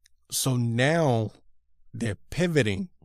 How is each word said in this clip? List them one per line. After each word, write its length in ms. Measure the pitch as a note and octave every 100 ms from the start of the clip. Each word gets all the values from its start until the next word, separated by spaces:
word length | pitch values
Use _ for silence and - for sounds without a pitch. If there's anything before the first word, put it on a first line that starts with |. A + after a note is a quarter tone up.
| _ _ _
So 260 | - C#3 B2
now 760 | A#2 A#2 C3+ E3 D3+ A#2 G#2+ - - - _ _ -
they're 240 | A2+ A2 G2+ -
pivoting, 600 | - F3 D3+ A2 G2 F#3 -